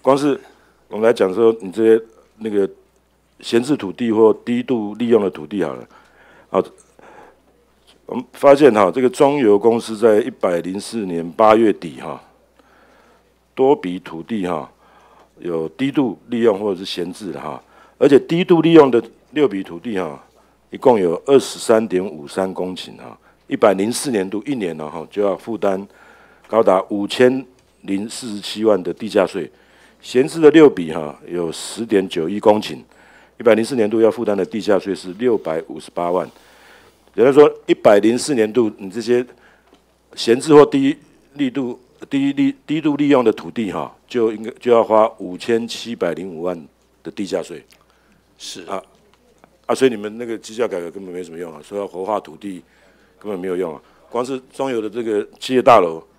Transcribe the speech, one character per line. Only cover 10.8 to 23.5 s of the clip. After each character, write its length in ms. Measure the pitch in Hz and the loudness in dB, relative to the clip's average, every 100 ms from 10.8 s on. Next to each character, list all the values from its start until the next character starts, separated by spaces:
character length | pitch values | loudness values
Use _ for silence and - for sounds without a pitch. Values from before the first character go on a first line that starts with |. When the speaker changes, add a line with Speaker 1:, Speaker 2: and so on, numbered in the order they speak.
| - 113 95 | -8 -8 -6
Speaker 1:
年 200 | 85 85 | -8 -8
八 240 | 82 110 110 | 2 4 6
月 160 | 113 | 4
底 260 | - 85 65 | 0 -10 -14
哈， 240 | 80 67 _ _ _ _ _ _ _ _ _ _ _ _ _ | -14 -16 _ _ _ _ _ _ _ _ _ _ _ _ _
多 200 | - 135 | 0 2
笔 240 | 147 90 90 | 2 -2 -8
土 240 | - 82 | -12 -16
地 240 | 80 110 90 | -8 -6 -4
哈 240 | 80 67 _ _ _ _ _ _ _ | -6 -10 _ _ _ _ _ _ _
有 280 | 87 82 80 | -8 -6 -6
低 200 | - 135 | -6 -4
度 280 | 147 127 82 - | -2 -2 -6 -8
利 140 | 120 | 0
用 200 | 117 95 | 0 0
或 140 | 104 | -4
者 40 | 90 | -6
是 60 | |
闲 260 | 95 - 87 | -8 -8 -8
置 220 | 90 101 | -10 -12
的 80 | 71 | -12
哈， 200 | 73 67 _ _ _ _ | -12 -14 _ _ _ _
而 100 | 143 | 4
且 120 | 139 | 6
低 260 | - 170 | 4 -4
度 160 | 180 170 | 2 4
利 120 | 160 | 8
用 180 | 165 135 | 6 8
的 120 | 117 110 _ _ | 2 -2 _ _
六 180 | 143 135 | -2 -2
笔 140 | 98 | -2
土 160 | - 85 | -10 -12
地 200 | 120 98 | -8 -8
哈， 240 | 82 69 _ _ _ _ _ | -8 -12 _ _ _ _ _
一 80 | 101 | 0
共 240 | 135 113 | 2 4
有 200 | 87 82 | 0 -2
二 140 | - 135 | 2 2
十 200 | - - | 2 -10
三 300 | - 110 113 | 0 0 2
点 160 | 92 | -4
五 240 | 95 78 73 | -4 -12 -10
三 240 | - 95 | -6 -6
公 240 | 90 90 90 | -6 -8 -10
顷 180 | - - | -16 -18
哈， 200 | 123 107 _ _ | -20 -20 _ _
一 100 | _ | _